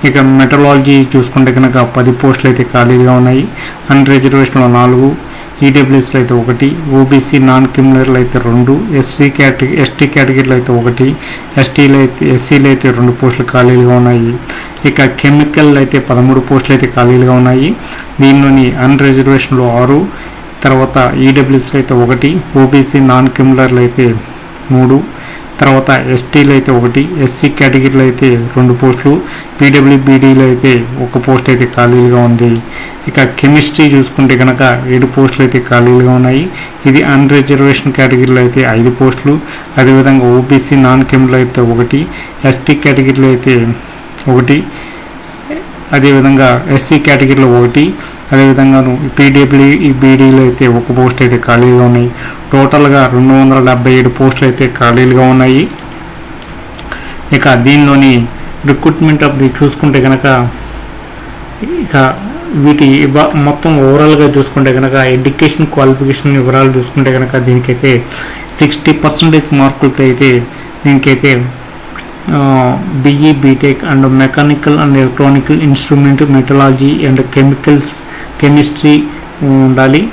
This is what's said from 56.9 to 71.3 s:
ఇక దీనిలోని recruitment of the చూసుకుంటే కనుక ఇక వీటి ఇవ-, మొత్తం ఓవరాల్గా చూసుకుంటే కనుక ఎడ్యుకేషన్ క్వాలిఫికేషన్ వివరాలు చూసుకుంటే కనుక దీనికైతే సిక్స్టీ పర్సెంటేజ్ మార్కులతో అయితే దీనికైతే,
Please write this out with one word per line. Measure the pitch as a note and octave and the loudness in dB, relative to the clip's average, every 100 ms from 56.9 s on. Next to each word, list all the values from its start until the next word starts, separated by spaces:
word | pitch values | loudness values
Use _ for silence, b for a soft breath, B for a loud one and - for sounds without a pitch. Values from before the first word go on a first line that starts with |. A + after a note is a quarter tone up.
| B B B - | B B B -4
ఇక | C#3+ C#3+ | 0 2
దీనిలోని | A#2+ B2 C#3+ C#3+ C#3 C3+ B2 A#2 - - - C#3+ | 2 2 2 4 2 4 2 -2 -8 -12 -6 -4
recruitment | C#3 D#3+ D3+ D#3 D3+ | 0 0 0 0 0
of | D3 C#3 | -2 0
the | C3+ C3 | -2 0
చూసుకుంటే | D3 - C#3+ C#3 | -2 0 -2 0
కనుక | C3 C3+ C#3 B2+ B2 - - - - - - - - - - - | 0 0 0 0 -2 -6 -12 -14 -14 -16 -16 -16 -16 -16 -16 -12
ఇక | A#3 F4 - C#3+ C3 - G#3+ D#4 - | -8 -6 -4 -2 -2 -4 -10 -10 -6
వీటి | D#3 C#3+ D3 | 0 0 2
ఇవ-, | C#3 C#3 C#3+ C#3+ D#3+ | 2 2 0 0 0
మొత్తం | E3+ C#3+ C#3+ E3 D3+ | 0 -2 -2 0 2
ఓవరాల్గా | C3+ C#3+ D3+ D3+ D3 C#3+ | 2 4 2 4 2 0
చూసుకుంటే | C3+ C3+ C3+ | -2 -2 0
కనుక | B2+ C3 | 0 0
ఎడ్యుకేషన్ | C3+ C3 B2+ C3+ C3+ D#3 - D#3 | 0 0 0 -2 0 -2 0 -4
క్వాలిఫికేషన్ | - C3+ C3+ C3+ C3 C#3+ C#3 | 0 0 0 -2 -2 0 0
వివరాలు | B2+ C3 C3+ B2+ | 0 0 0 0
చూసుకుంటే | B2 - C3+ | -4 -2 -2
కనుక | C3 B2+ C3+ | -2 -2 -2
దీనికైతే | B2 B2 B2+ B2 C3+ B2 - B B B B - | 0 0 0 -2 0 0 -4 B B B B -2
సిక్స్టీ | D3 - - | -2 0 -2
పర్సెంటేజ్ | C#3+ D3+ - E3 D#3 C#3+ | 0 -2 0 2 2 0
మార్కులతో | C#3+ C3+ C#3 C3+ B2+ | 0 0 0 -2 0
అయితే | C3 B2+ C3+ B2 A#2+ B B - D3 | 0 2 2 0 -2 B B -4 0
దీనికైతే, | C#3 C#3 B2+ C#3+ | 0 0 0 0